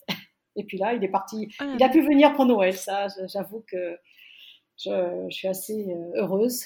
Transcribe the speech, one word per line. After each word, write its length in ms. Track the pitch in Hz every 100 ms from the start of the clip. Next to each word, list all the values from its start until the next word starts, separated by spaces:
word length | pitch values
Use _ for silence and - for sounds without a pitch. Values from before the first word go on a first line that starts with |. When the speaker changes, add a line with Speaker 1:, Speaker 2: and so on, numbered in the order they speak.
| -
Speaker 1:
<laughs> 240 | - - _ _ 214
Et 80 |
puis 120 | 208 190
là, 160 | 202
il 100 | 240
est 40 | 190
parti. 400 | 196 - 220 214 -
Speaker 2:
Oh 40 |
la 100 | 285 254
Speaker 1:
Il 60 |
a 40 | 262
pu 120 | 320
Speaker 2:
vache. 80 | 285
Speaker 1:
venir 240 | 277 294
pour 120 | 285 254
Noël, 280 | 226 185
ça, 320 | 190 - 196 202
je, 180 | 190 185
j'avoue 300 | 202 196 220 220
que 260 | 185 175 175 _ _ - - - - _ -
je, 480 | 190 196 175 180 185
je 40 | -
suis 100 | 190
assez, 440 | 185 - 214 196
euh, 180 | 170 175 175
heureuse 480 | 185 190 240 247